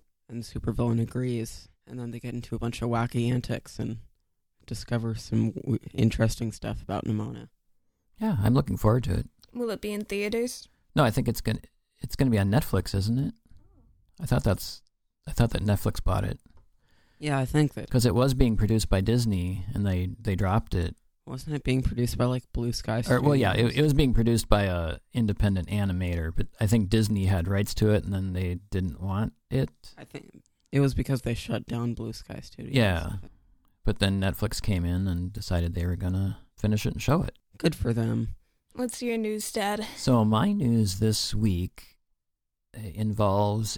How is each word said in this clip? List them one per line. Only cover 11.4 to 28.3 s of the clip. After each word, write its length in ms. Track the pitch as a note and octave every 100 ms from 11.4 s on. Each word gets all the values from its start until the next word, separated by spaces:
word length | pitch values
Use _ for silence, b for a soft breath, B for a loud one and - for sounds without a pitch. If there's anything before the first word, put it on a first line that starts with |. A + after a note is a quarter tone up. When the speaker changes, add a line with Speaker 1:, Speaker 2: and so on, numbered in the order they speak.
Speaker 2:
gonna, 180 | - G#2+ - _ _ _
it's 160 | - -
gonna 160 | C3+
be 80 | A2
on 100 | G2
Netflix, 460 | A2+ - G2 - G2
isn't 240 | G2 A#2+
it? 140 | C#3 - - - - _ _ _ _ -
I 40 | E3+
thought 180 | - -
that's, 360 | F#2 - - _ _ _ _ -
I 40 |
thought 180 | - A#2
that 160 | - G#2
Netflix 360 | G2+ G2 -
bought 220 | - G2
it. 160 | G#2 - _ - _ _ _ _ _ -
Speaker 1:
Yeah, 180 | D3 C3+
I 60 | C3
think 280 | D3+ D3
that. 160 | - -
Speaker 2:
'Cause 160 | B2+ A#2+
it 100 | A#2+
was 180 | C3+
being 220 | B2+ B2+ G#2
produced 340 | G#2 A2 -
by 120 | G2
Disney, 640 | G2+ B2 A2+ F#2+ F2+ F#2+ F2+
and 120 | G#2+ G2+
they, 260 | F#2 F2+ -
they 180 | - F#2
dropped 380 | F#2+ G#2+ -
it. 220 | F#2+ E2+ - _ _ -
Speaker 1:
Wasn't 300 | C3 D#3 D3
it 80 |
being 200 | - C3
produced 340 | - - A#2+ -
by, 80 | B2
like, 180 | B2+ -
Blue 200 | - A#2+
Sky 320 | A#2 - A2+ A#2+
Speaker 2:
Or, 140 | B2
well, 140 | C#3 C#3
yeah, 160 | G#2
it, 60 | G#2+
Speaker 1:
Studios? 180 | A#2 C3
Speaker 2:
it 60 |
was 100 | D3+
being 200 | C#3 C#3
produced 360 | G#2+ A#2 A#2 -
by 140 | G#2
a 340 | G2 F2 E2 - -
independent 560 | - A2 G2 G#2 F#2+ E2
animator, 640 | G#2 G2+ F#2 F2+ E2+ D#2+ -
but 120 | - -
I 60 | G#2+
think 240 | A#2 F#2
Disney 360 | A2 G#2+ G#2 F#2+
had 220 | F#2+ F2
rights 260 | G2 G2+ -
to 160 | A#2
it, 120 | G#2
and 100 | F#2+
then 200 | F#2+ F#2+